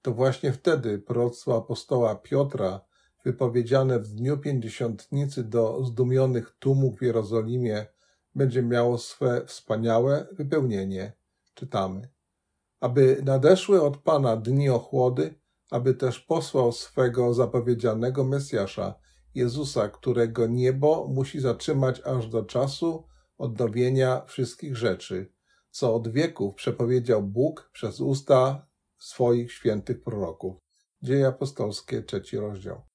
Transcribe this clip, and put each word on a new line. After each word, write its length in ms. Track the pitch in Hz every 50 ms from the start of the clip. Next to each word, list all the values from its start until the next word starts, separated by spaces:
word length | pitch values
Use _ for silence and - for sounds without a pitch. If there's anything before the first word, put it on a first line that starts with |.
To 120 | _ 131 110
właśnie 400 | 117 131 135 127 - - 143 131
wtedy 460 | - _ 180 160 135 117 117 104 98
proroctwo 580 | - - 120 120 120 120 120 - - - 117
apostoła 580 | 113 - - 117 - - - 139 123 120 107 104
Piotra, 640 | - _ - 143 139 143 139 - 127 101 92 95 104 _ _ _ _ _ _ _ _ _
wypowiedziane 760 | 135 123 - 131 120 113 123 117 113 135 135 135 131 127 113
w 80 | 104
dniu 300 | 107 104 107 120 135 147
pięćdziesiątnicy 1040 | 139 139 147 139 127 113 110 - - 123 117 107 98 - _ 143 143 143 139 - 135 120
do 420 | 107 110 117 113 110 - - 131
zdumionych 680 | 123 117 113 127 123 127 131 135 127 127 117 113 - _ _
tłumów 400 | - 135 135 135 135 131 135 -
w 20 |
Jerozolimie, 840 | 131 120 113 113 104 101 113 113 110 113 123 123 123 113 107 107 107 - _ _ _ _ _ _ _ _ _
będzie 280 | 135 139 127 117 131 120
miało 340 | 117 120 120 120 120 117
swe 480 | 117 - - - _ 135 127 123 120 -
wspaniałe 840 | - - - _ - 110 110 113 117 113 117 120 135 143 147 190 -
wypełnienie. 840 | - - 147 139 156 156 139 123 107 98 95 98 98 92 95 104 - _ _ _ _ _ _ _ _
Czytamy: 560 | - 135 131 - 104 95 95 92 95 120 131 _ _ _ _ _ _ _ _ _ _ _ _ _ _
"Aby 420 | 139 120 123 143 135 131 135 135 139
nadeszły 560 | 135 135 131 131 156 190 185 - - 202 185
od 160 | 151 143 139
Pana 400 | - _ - 160 147 135 120 110
dni 320 | 113 107 117 131 139 143 135
ochłody, 680 | 123 117 - - - 131 127 127 123 135 156 160 - _ _ _ _ _ _ _
aby 220 | - 117 123 131 127
też 260 | 127 135 127 117 -
posłał 520 | _ _ 160 165 160 - - 139 123 120
swego 640 | 117 - - - _ - 127 123 120 127 123 123 120
zapowiedzianego 880 | 120 123 - - 127 110 123 120 117 117 117 110 110 117 127 131 143 135
Mesjasza, 720 | 131 139 139 139 - - 107 98 - - - 92 95 - _ _ _ _ _ _ _ -
Jezusa, 540 | - 123 120 120 147 147 139 - 120 104 104
którego 580 | - - - 131 120 120 117 113 117 123 117
niebo 600 | 113 120 123 123 127 135 135 139 151 156 165 147
musi 320 | 139 135 131 131 - - 151
zatrzymać 640 | 131 127 110 - - - 151 139 135 127 123 -
aż 260 | - 143 131 123 113
do 160 | 110 113 113 104
czasu 640 | - - 123 135 135 139 - 170 165 165 160 - _ _ _ _ _ _
odnowienia 840 | _ 139 123 113 104 120 110 104 120 123 127 131 131 131 127 127 135 -
wszystkich 520 | - - - 131 - - - - 147 131
rzeczy, 560 | 113 120 110 92 - - - 95 92 95 - _ _ _ _ _ _ _ _
co 260 | - - 139 120 113
od 120 | 117 113
wieków 480 | 113 113 135 165 165 - - 98 101 -
przepowiedział 680 | - - 131 120 - 120 117 127 127 117 117 113 107 101
Bóg 460 | 98 98 117 135 160 165 - - _ _
przez 260 | - - 107 - -
usta 680 | 131 139 135 135 - - 143 127 131 135 139 143 - _ _ _ _ _ _
swoich 540 | _ - - - - 127 120 120 120 120 120
świętych 520 | - - - 117 107 104 - - 117 - _
proroków". 520 | 120 110 104 92 82 - _ - 95 92 - _ _ _ _ _ _ _ _
Dzieje 260 | - 123 131 139 135
apostolskie, 760 | 135 131 - 139 135 - - 107 107 104 - - - 127 113 113
trzeci 340 | - - 98 - - -
rozdział. 440 | 107 104 104 101 95 95 98 90 - - _